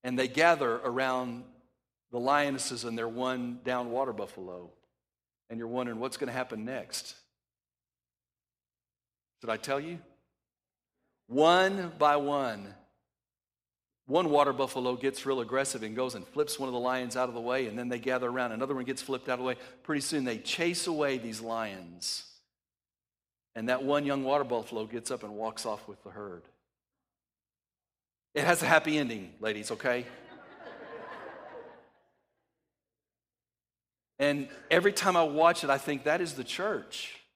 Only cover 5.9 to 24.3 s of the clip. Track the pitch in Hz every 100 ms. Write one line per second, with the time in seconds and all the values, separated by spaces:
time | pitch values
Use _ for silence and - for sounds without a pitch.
5.9 | 113 131 - 131 127 127 110 113 127 -
6.9 | - - - _ _ _ _ _ _ _
7.9 | _ _ _ _ _ _ _ _ _ _
8.9 | _ _ _ _ _ 117 - - 143 156
9.9 | 175 - _ _ _ _ _ _ _ _
10.9 | _ _ _ _ 123 160 175 190 196 175
11.9 | 156 151 147 143 143 131 104 98 104 _
12.9 | _ _ _ _ _ _ _ _ _ _
13.9 | _ - 156 170 147 143 127 131 131 123
14.9 | 127 135 135 135 131 110 131 135 123 110
15.9 | 110 127 107 87 143 147 - 131 123 123
16.9 | 127 123 123 127 120 117 131 120 110 123
17.9 | 120 127 127 123 123 123 110 135 135 123
18.9 | 131 - 127 - 123 127 123 - - -
19.9 | 147 135 151 127 113 - - 170 175 -
20.9 | 156 143 131 113 110 113 113 110 92 85
21.9 | 87 - - - - _ _ _ _ _
22.9 | _ _ _ _ _ _ 117 113 127 139
23.9 | 147 143 139 131